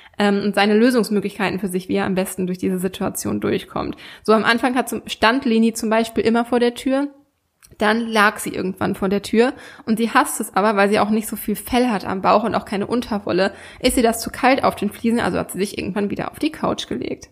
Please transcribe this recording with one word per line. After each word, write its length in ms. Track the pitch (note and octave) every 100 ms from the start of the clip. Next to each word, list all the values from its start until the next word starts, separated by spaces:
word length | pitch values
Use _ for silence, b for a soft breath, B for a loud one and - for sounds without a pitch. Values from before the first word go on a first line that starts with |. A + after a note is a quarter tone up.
| B -
ähm, 200 | G3+ G3+
und 100 | G#3 G3+
seine 200 | G#3 G#3+
Lösungsmöglichkeiten 840 | A#3+ B3 G3+ G3+ G3 - F#3+ F#3
für 100 | F#3+
sich, 180 | F3+ -
wie 80 | G3
er 100 | G3+
am 80 | F#3
besten 300 | F#3+ - F3+
durch 120 | F3+
diese 200 | F#3+ F#3
Situation 640 | F#3 - G3 - G#3 G#3
durchkommt. 560 | G3+ G#3 - - - - B B
So 100 | -
am 100 | A3
Anfang 320 | G3+ A#3 C4+ B3+
hat 140 | A#3+
zum, 120 | A3 -
stand 400 | - G#3+ C4 B3
Leni 260 | A3+ A3+
zum 180 | A3 A3
Beispiel 360 | A3 A#3 - -
immer 180 | A#3
vor 160 | A#3 A#3+
der 140 | A#3+
Tür, 340 | A#3+ C4 C4+ C#4+ - _ _ _ _ - -
dann 280 | G#3+ A3+ A3+
lag 340 | A3 G#3 G#3+
sie 100 | -
irgendwann 460 | - F#3 F#3+ - G3
vor 120 | F#3+
der 140 | G3+
Tür 320 | - A3 B3 - B B -
und 120 | A3
sie 120 | A3+
hasst 320 | C4 C#4+ -
es 120 | A3+
aber, 220 | - G#3 G3+
weil 140 | G3+
sie 100 | G#3+
auch 100 | G3+
nicht 180 | A3 G#3+
so 80 | G#3+
viel 180 | - G3+
Fell 320 | - B3 B3
hat 160 | G3
am 180 | - F#3
Bauch 220 | F3+ G3+
und 100 | A3
auch 120 | F#3+ -
keine 200 | G3+ -
Unterwolle, 640 | A#3+ - G3+ - F3 F#3+ B B B
ist 160 | B3+ B3+
ihr 80 |
das 160 | A3+ A3+
zu 100 | -
kalt 360 | - B3+ C4 F#3+
auf 100 | -
den 140 | G3+
Fliesen, 320 | - A#3 A#3
also 160 | - F3
hat 140 | -
sie 80 | F3+
sich 180 | G#3 -
irgendwann 320 | G3+ G3+ G3+
wieder 220 | - -
auf 80 | -
die 120 | D4+
Couch 360 | - - - -
gelegt. 420 | - - - -